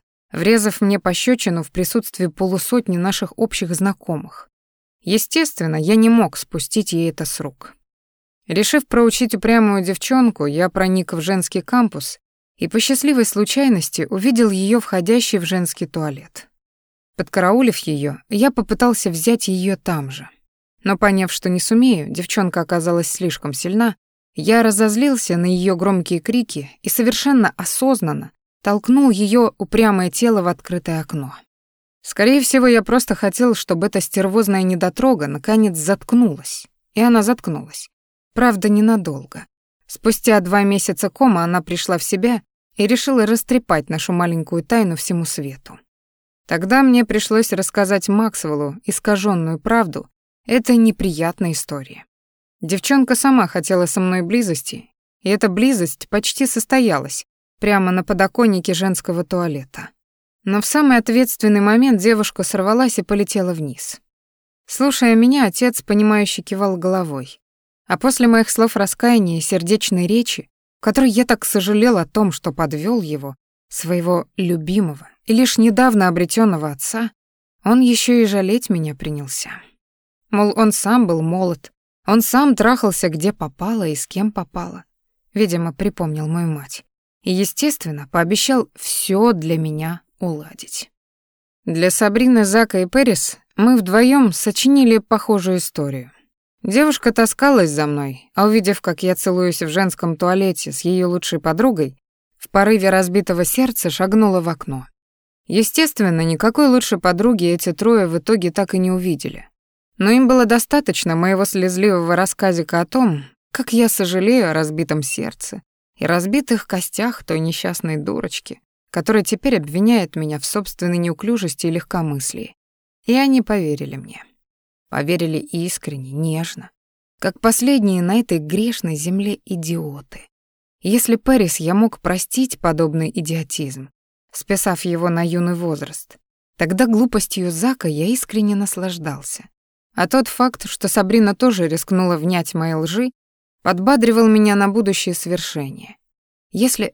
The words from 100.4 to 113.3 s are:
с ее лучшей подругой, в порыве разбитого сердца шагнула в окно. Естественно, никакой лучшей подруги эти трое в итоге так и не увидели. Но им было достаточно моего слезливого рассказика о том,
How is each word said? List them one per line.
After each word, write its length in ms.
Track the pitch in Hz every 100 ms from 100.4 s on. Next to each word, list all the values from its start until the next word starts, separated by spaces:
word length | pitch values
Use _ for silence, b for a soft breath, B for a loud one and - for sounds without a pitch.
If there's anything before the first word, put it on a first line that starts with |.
| 190 - -
с 100 | -
ее 280 | 175 185 180
лучшей 300 | 175 - 160
подругой, 580 | 160 160 254 180 135 - _ _ _ _
в 120 | -
порыве 400 | 196 202 220 190
разбитого 560 | 190 185 196 180 175 175
сердца 440 | - 262 - 175
шагнула 520 | 147 190 220 208 185
в 80 | 165
окно. 380 | 160 - 135 - _ _ _ _ _ -
Естественно, 720 | 196 214 311 311 - 196 165
никакой 460 | 165 156 220 254 285
лучшей 320 | 247 - 185
подруги 460 | 185 175 233 214 175
эти 260 | 170 180
трое 340 | 160 220 226 175
в 100 | 165
итоге 340 | - 220 170
так 220 | 180 190
и 40 | 185
не 140 | 185
увидели. 580 | 185 180 147 123 - - _ _ _ _ -
Но 140 | 196
им 160 | 247 254
было 180 | 254 226
достаточно 720 | 233 - 294 285 - 175 165
моего 300 | 180 190 202
слезливого 720 | 196 185 180 208 180 170 175
рассказика 640 | 190 - 196 170 160 170
о 40 | 175
том, 400 | 262 240 147 139